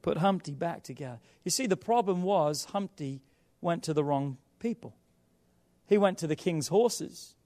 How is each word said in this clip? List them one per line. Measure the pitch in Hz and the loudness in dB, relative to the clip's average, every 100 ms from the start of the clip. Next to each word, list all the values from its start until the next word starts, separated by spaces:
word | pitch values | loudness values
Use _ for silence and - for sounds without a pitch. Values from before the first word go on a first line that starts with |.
Put | - 156 | -2 2
Humpty | 190 190 - | 2 2 -4
back | 139 170 165 | -6 -6 -6
together. | - 123 135 117 _ _ | -12 -12 -12 -14 _ _
You | - | -4
see, | - 262 | -2 0
the | |
problem | 185 - 233 202 180 | -2 2 2 2 0
was | 180 196 151 147 - | 2 2 2 0 -4
Humpty | 202 196 - 143 135 _ _ _ _ | -6 -6 -8 -10 -10 _ _ _ _
went | 175 170 | -2 -2
to | - | 0
the | 156 | 0
wrong | 147 139 139 131 _ _ | 2 0 0 -6 _ _
people. | 233 226 123 - _ _ _ _ _ _ _ _ _ | -6 -6 -10 -20 _ _ _ _ _ _ _ _ _
He | 208 | 6
went | 196 185 | 6 2
to | 160 | -2
the | 151 | 0
king's | - 165 131 | 0 -2 2
horses | 190 240 - - - - _ | 4 4 0 -10 -14 -20 _